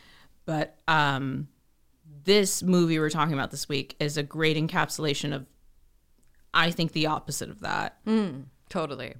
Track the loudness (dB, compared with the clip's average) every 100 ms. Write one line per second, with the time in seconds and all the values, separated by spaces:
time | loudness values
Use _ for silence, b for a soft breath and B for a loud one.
0 | b b b _ -4 -4 -4 -4 2 4
1 | 4 0 -2 -4 -8 _ _ _ _ _
2 | -20 -6 4 4 4 0 4 4 4 2
3 | 0 0 0 0 -2 -6 -4 -4 -6 -4
4 | -4 -4 -6 0 2 2 0 0 -2 -2
5 | -2 -2 -4 -6 -10 _ -20 -20 _ _
6 | _ _ _ _ _ 2 2 2 -2 0
7 | 0 -2 -4 -8 -10 -10 -6 -4 -4 -6
8 | 0 0 0 -6 -14 _ -10 -6 -6 -8
9 | -12